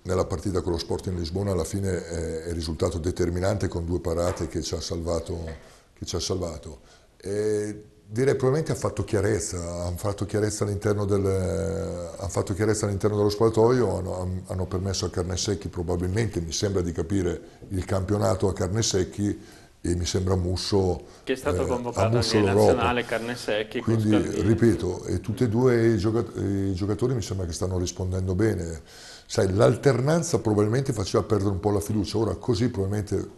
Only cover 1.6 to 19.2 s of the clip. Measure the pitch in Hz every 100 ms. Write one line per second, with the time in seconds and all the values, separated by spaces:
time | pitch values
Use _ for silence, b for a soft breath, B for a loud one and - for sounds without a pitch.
1.6 | 80 101 98 90 85 82 82 80 82 85
2.6 | 80 78 90 87 80 - 87 87 92 104
3.6 | 92 87 85 87 90 82 87 87 85 87
4.6 | 78 85 - 85 82 85 82 87 82 73
5.6 | B B B - - 90 - 92 87 78
6.6 | 85 71 B B B _ - 101 107 104
7.6 | 104 107 - - - 110 135 131 131 147
8.6 | 156 127 107 - 98 104 101 104 - 90
9.6 | 85 87 87 87 104 98 95 104 107 101
10.6 | 104 101 107 104 101 101 95 95 92 90
11.6 | 87 87 87 87 85 - 95 - - 98
12.6 | 107 107 104 98 107 104 104 101 113 110
13.6 | 117 127 107 92 90 90 92 92 92 92
14.6 | 90 92 98 92 101 - 87 92 - 98
15.6 | 95 92 85 87 90 98 110 90 82 -
16.6 | 101 92 87 82 80 98 87 85 B B
17.6 | - 95 90 95 90 104 104 98 98 90
18.6 | 90 107 113 95 90 -